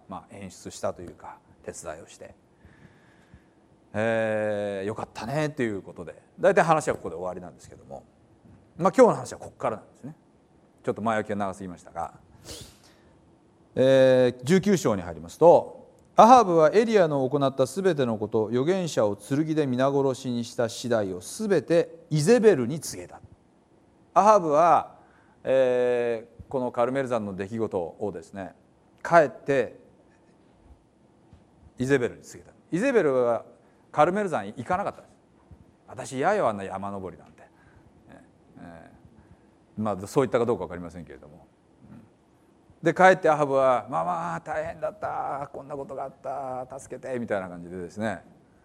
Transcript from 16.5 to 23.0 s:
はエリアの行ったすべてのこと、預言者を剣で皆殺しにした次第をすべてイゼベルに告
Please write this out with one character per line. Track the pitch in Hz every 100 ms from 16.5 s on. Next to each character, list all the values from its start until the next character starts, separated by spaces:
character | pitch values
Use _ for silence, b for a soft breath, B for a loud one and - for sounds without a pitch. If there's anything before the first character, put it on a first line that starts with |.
| 165
は | 156
エ | 180
リ | 233 214
ア | 165
の | 143 131
行 | 143
っ | 139
た | 131 127
す | -
べ | 190
て | 151
の | 123 107
こ | 107
と、 | 113 104
預 | 120 143
言 | 190 170
者 | 135 107
を | 101
剣 | - 135 156
で | 156 143
皆 | 123 135
殺 | 139 135
し | 127 131
に | 120
し | 113
た | - 117
次 | - 120
第 | 117 98
を | 90
す | - - 214
べ | 175
て | - 165 160 - -
イ | 151
ゼ | 151 240
ベ | 214
ル | 156 117
に | 156
告 | - 92